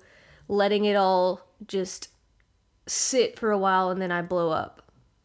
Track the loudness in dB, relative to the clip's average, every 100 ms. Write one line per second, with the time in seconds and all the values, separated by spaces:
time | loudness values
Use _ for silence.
0 | -12 -20 -20 -20 -4 0 2 2 2 2
1 | 4 4 2 -2 -10 _ -8 -6 -6 -10
2 | -16 _ _ _ _ _ _ _ -8 -4
3 | 0 2 0 -2 -2 0 2 2 2 -2
4 | -2 -4 -2 -2 0 -2 -4 -12 _ _
5 | _ _